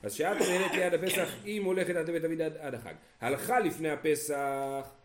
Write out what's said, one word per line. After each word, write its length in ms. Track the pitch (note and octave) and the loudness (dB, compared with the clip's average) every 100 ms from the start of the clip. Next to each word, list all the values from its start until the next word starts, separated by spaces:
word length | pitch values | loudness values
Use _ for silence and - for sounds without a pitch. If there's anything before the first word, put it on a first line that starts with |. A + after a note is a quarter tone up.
אז 120 | G#2+ | -8
שאת 220 | G2 D#3+ G3+ | -2 -2 2
נהנית 320 | - F3+ F#3 | 2 4 2
לי 120 | F#3+ | 2
עד 100 | F3+ | 2
הפסח, 340 | E3+ F#3 F#3 E3+ - G#3 | 2 2 0 -2 -4 -6
אם 180 | G#3+ | -2
הולכת 320 | G3 F#3 F3+ F3 | 2 2 2 0
עד 120 | D#3+ | 0
לבית 160 | E3+ | 0
אביה 220 | E3 D#3+ D#3 | 0 0 -2
עד, 100 | D3+ | -4
עד 180 | D3 | -8
החג. 200 | A#2+ A2+ D#2+ - - | -8 -10 -14 -20 -6
הלכה 400 | A#2+ C#3 - B3 | -2 -2 2 2
לפני 300 | F#3 D#3 D#3+ | 2 0 -2
הפסח 1000 | D3 D#3 D3 - C#3+ C#3 C#3 C3+ C#3 C3+ - | 0 2 2 2 -2 0 -2 -2 -4 -6 -14